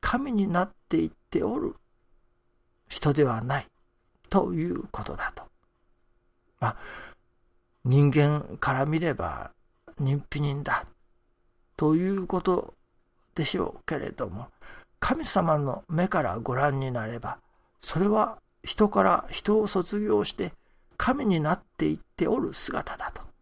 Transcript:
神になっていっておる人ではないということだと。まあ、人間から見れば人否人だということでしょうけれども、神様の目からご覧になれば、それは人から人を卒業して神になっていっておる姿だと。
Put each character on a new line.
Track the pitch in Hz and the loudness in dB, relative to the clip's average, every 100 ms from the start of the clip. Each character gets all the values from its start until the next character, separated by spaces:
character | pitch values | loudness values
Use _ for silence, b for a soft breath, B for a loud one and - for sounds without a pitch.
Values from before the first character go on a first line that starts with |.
神 | - 240 277 | 0 -2 0
に | 220 190 | 0 2
な | 170 | 2
っ | 190 - _ | 0 -6 _
て | 165 | 0
い | 165 | 0
っ | - _ | -6 _
て | - | 0
お | 185 233 | 0 -2
る | - - _ _ _ _ _ _ _ _ _ _ _ | -4 -8 _ _ _ _ _ _ _ _ _ _ _
人 | - 151 | -2 2
で | 147 | 4
は | 139 113 | 4 2
な | 120 139 | -2 -4
い | - _ _ _ _ _ _ | -6 _ _ _ _ _ _
と | 196 185 | 0 2
い | 175 170 | 0 -2
う | 175 - | -4 -6
こ | - | -10
と | - | -8
だ | - - - | -6 -8 -8
と。 | - _ _ _ _ _ _ _ _ _ _ _ | -20 _ _ _ _ _ _ _ _ _ _ _
ま | 117 | -4
あ、 | B B B B B _ _ _ _ _ _ | B B B B B _ _ _ _ _ _
人 | 127 135 147 | 4 6 6
間 | 143 143 147 - - | 6 4 2 -4 -4
か | - | -2
ら | 131 143 | 0 0
見 | 160 | 0
れ | 170 | 0
ば | 131 85 65 - _ _ _ - - | -2 -6 -6 -12 _ _ _ -20 -4
人 | 135 143 - | 0 0 -2
否 | 147 | -4
人 | 147 143 | -2 -2
だ | 143 - - - _ _ _ _ _ _ _ - | -2 -4 -4 -20 _ _ _ _ _ _ _ -2
と | 151 156 | 2 4
い | 185 | 2
う | 196 180 | -2 -2
こ | 185 | -2
と | 185 180 - - _ _ _ _ _ | 2 0 -2 -14 _ _ _ _ _
で | - 147 | -6 -4
し | 185 | -2
ょ | - - | -4 -6
う | - | -6
け | 151 | -6
れ | - | -6
ど | - 101 | -6 -8
も、 | 95 123 B B B B _ | -8 -12 B B B B _
神 | - 302 | -2 0
様 | 285 196 165 151 | 0 0 2 2
の | 139 - - | 0 -4 -4
目 | 160 185 | -2 0
か | 185 | 0
ら | 123 98 | -2 -4
ご | 117 | -4
覧 | 127 147 139 | 0 0 0
に | 131 | -4
な | 123 110 | -4 -6
れ | 117 | -8
ば、 | - - _ _ _ _ | -8 -10 _ _ _ _
そ | - 160 | -6 0
れ | 202 | 2
は | 214 - - _ _ | 4 0 -4 _ _
人 | - - 208 | -12 2 4
か | 202 | 6
ら | 190 175 - | 4 4 0
人 | - - 214 | -6 2 2
を | 208 | 2
卒 | 190 175 208 | 0 -2 -2
業 | 208 208 | 2 2
し | 190 | 0
て | - 180 - _ _ _ _ | -4 -6 -8 _ _ _ _
神 | - 277 | 0 2
に | 240 170 | 2 2
な | 151 | 2
っ | 180 _ - | -2 _ -2
て | 156 | 0
い | |
っ | 160 - - | 0 -8 -2
て | 165 | 0
お | 247 | 2
る | - | 0
姿 | - - - - - | -2 -4 -4 -6 -10
だ | - | -10
と。 | - - - | -10 -16 -18